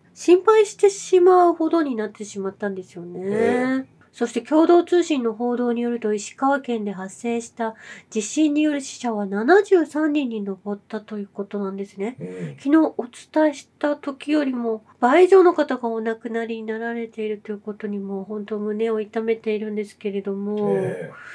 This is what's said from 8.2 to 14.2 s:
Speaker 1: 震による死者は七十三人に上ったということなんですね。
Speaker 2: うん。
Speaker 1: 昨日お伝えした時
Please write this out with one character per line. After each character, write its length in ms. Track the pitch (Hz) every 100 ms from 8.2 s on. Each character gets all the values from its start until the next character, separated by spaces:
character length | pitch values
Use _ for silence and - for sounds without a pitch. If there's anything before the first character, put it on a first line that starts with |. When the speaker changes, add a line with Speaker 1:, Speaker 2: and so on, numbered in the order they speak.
Speaker 1:
震 320 | 208 294 302 294
に 80 |
よ 100 | 302
る 80 | 285
死 160 | 269 -
者 160 | 247
は 140 | 208 196
七 340 | 196 240 403
十 240 | 403 359 302
三 260 | 294 311
人 160 | 302 254
に 160 | 220
上 140 | 196 190 202
っ 60 | 202 -
た 120 | 214
と 200 | 214 214
い 40 |
う 60 | 202
こ 140 | - 202
と 140 | 202
な 100 | 196
ん 80 | 196
で 80 | 196
す 120 | 190
ね。 200 | 214 262
Speaker 2:
う 40 |
ん。 320 | 180 185 156 135
Speaker 1:
昨 120 | 277
日 60 | 320 311 -
お 80 | 233 - -
伝 200 | 311 311
え 20 |
し 160 | 294 - _
た 180 | 294 294
時 360 | 285 277